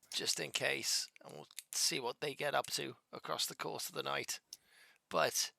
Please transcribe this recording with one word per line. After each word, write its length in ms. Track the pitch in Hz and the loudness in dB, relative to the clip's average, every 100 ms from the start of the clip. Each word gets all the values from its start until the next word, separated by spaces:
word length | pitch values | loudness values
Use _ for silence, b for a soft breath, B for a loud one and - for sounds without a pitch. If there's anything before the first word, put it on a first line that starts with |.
| - | -6
just 260 | - 165 - | -4 0 0
in 120 | 151 | 0
case, 560 | - 135 135 - - - - | 0 2 2 0 0 -2 -10
and 100 | - | -16
we'll 140 | 139 147 - - | -14 -14 -14 -8
see 260 | - - 160 | 0 2 2
what 180 | 120 123 | -2 -2
they 120 | 147 | -4
get 220 | 135 147 139 | -2 2 2
up 120 | - | 2
to 220 | - 143 - _ | 0 -2 -6 _
across 320 | - - 78 - | -12 -4 -2 -2
the 100 | - | -2
course 340 | - - - | -6 -4 -4
of 60 | - | -4
the 80 | |
night. 360 | 135 - - - _ - B B B B _ | -2 -2 -2 -6 _ -20 B B B B _
But 420 | - 156 - - | 4 4 4 -2